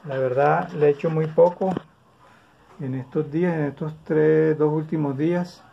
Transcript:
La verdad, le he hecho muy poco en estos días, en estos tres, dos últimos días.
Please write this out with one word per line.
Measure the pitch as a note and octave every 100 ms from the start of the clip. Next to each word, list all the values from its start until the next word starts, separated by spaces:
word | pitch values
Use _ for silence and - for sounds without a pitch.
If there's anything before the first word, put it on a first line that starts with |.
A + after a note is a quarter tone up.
La | D3+ C3+
verdad, | C3 B2+ D3 D#3+ F3+
le | D#3+ D3
he |
hecho | C#3+ E3+
muy | D#3+ D#3
poco | D#3+ F3 F3 F#3+ F3 - _ _ _ - - _ _ _ -
en | C3+
estos | C3 B2+ D3+ D3+
días, | D#3 F3+
en | E3 C#3+
estos | C#3 D#3 D#3
tres, | - D#3 D#3 D#3 D#3 D3+
dos | D3+
últimos | D#3 D#3 D#3+ C#3+ C3+
días. | D#3+ F3 F3+ - -